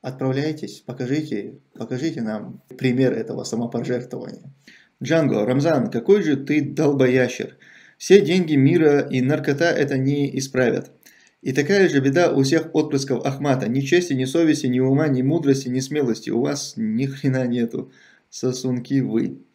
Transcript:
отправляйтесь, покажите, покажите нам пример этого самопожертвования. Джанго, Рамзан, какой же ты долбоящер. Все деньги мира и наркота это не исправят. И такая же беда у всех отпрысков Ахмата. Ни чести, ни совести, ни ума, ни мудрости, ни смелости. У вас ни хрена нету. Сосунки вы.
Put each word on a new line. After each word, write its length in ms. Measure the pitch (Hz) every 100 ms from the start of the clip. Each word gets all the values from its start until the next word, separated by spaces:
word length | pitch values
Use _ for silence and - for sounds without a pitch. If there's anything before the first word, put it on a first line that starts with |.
отправляйтесь, 800 | 127 131 131 131 156 151 - - -
покажите, 680 | - 123 147 147 110 113 131 _
покажите 480 | - 117 127 160 131
нам 400 | 110 107 107 - _ -
пример 360 | 131 123 131
этого 320 | 113 110 -
самопожертвования. 1080 | 120 113 117 117 131 123 - - - - - _ - - _ _
Джанго, 420 | - 165 147 107
Рамзан, 460 | 104 131 151 156 -
какой 320 | 117 - 202
же 140 | 160 135
ты 240 | 135 151
долбоящер. 960 | 135 - 151 139 127 127 120 - - - - - - _
Все 220 | - 196
деньги 340 | 143 185 165
мира 460 | 147 135 127 156 143
и 200 | 135 127
наркота 500 | 127 151 143 139 170
это 280 | - 139 135
не 400 | 131 143 139 135
исправят. 540 | 135 127 123 131 - _ - _ _ _
И 100 | -
такая 360 | 135 143 196 185
же 120 | 139
беда 320 | 135 147 175
у 100 | 131
всех 320 | 135 160 160
отпрысков 500 | 156 151 139 - 123
Ахмата. 440 | 147 135 143 131 113
Ни 120 | 127
чести, 320 | 139 180 175
ни 120 | 135
совести, 420 | 131 165 165 143 131
ни 140 | 123
ума, 280 | 131 135 156
ни 140 | 131
мудрости, 460 | 131 165 139 135 127
ни 120 | 127
смелости. 500 | 131 147 127 110 -
У 100 | 113
вас 340 | 139 143 - -
ни 300 | 110 110 135
хрена 400 | 135 139 131 123
нету. 460 | 120 117 - 87 _ - _ _
Сосунки 720 | - 127 127 131 123 117 135
вы. 380 | 113 110 - - -